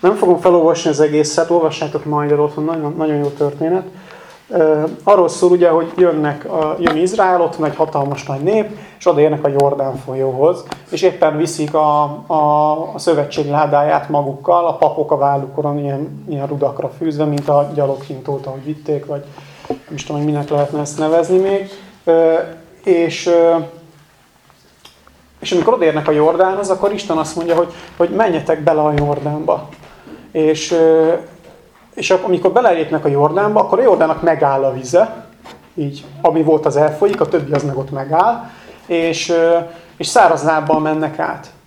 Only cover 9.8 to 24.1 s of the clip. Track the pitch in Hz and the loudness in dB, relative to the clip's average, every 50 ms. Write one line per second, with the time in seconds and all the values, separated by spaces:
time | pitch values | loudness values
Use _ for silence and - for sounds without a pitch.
9.8 | 139 135 127 131 - 143 131 131 135 135 127 131 143 165 180 - - - - - | -4 -4 -4 -8 -10 -8 -4 -2 -2 -2 0 2 2 2 2 0 -8 -14 -16 -16
10.8 | - - - 160 190 180 170 - 170 156 147 151 165 165 160 - 151 147 147 156 | -12 -8 -6 0 0 0 2 2 0 0 2 0 -4 -4 -4 -6 -6 -2 0 0
11.8 | 151 151 147 147 151 143 147 151 - - 156 156 151 151 147 151 151 151 151 156 | 2 2 2 2 0 -2 -4 -10 -8 -4 -2 0 2 2 2 2 2 0 0 -2
12.8 | 165 165 - - - 175 165 147 143 143 - - 147 143 143 147 151 147 147 143 | -4 -8 -10 -4 0 0 0 0 0 -4 -4 -6 -4 -2 0 0 0 2 2 2
13.8 | 147 151 156 151 147 - 151 147 139 139 139 - - - 175 175 170 165 151 - | 2 2 0 0 0 0 -2 -2 -2 -2 -8 -6 0 2 2 2 2 0 0 2
14.8 | - 147 - 160 147 151 156 139 139 139 139 139 135 131 - - 147 147 143 147 | 0 0 2 0 0 0 0 2 2 0 0 0 -4 -6 -6 -6 -4 -4 -4 -4
15.8 | 143 143 139 139 151 147 - - - - 156 139 139 139 147 139 143 131 - - | -4 -4 -4 -6 -6 -8 -10 -14 -12 -8 -8 -6 -6 -6 -4 -2 -2 -4 -2 -4
16.8 | - 135 - - 170 160 147 143 151 151 147 143 143 - 147 143 143 143 151 147 | -8 -8 -8 -4 -4 -4 -2 -2 -2 -2 -2 -2 0 2 2 2 2 0 -2 -2
17.8 | 143 139 139 135 - - 139 131 127 - 139 135 - 139 131 135 131 147 156 151 | 0 -2 -2 -4 -8 -12 -14 -12 -8 -8 -8 -6 -8 -10 -12 -10 -8 -10 -10 -8
18.8 | - - 151 139 - - 147 143 143 - - - - - - - - - - - | -4 -4 -4 -4 -4 -8 -10 -10 -10 -12 -20 -20 -20 -20 -20 -20 -10 -10 -10 -10
19.8 | - - 160 143 - - 147 147 147 151 151 147 143 147 151 143 143 143 147 151 | -10 -14 -14 -14 -10 -8 -6 -2 -2 -2 -2 -2 -2 -2 0 0 0 -2 -2 -6
20.8 | 147 147 - - 156 156 160 170 165 170 185 185 190 196 196 196 196 196 - - | -6 -6 -6 -4 -2 2 2 2 2 2 2 2 2 2 -2 -2 -4 -8 -14 -20
21.8 | - - - _ _ 170 165 165 165 160 165 165 - - - - - - - - | -20 -20 -20 _ _ 2 4 4 4 4 2 0 -2 -6 -12 -18 -20 -20 -20 -8
22.8 | - 202 180 170 170 160 - - - 180 170 170 165 170 165 165 151 143 - - | 0 0 2 2 2 0 -2 -4 0 2 4 4 6 4 4 2 -2 -6 -14 -20
23.8 | - - _ _ _ _ | -20 -20 _ _ _ _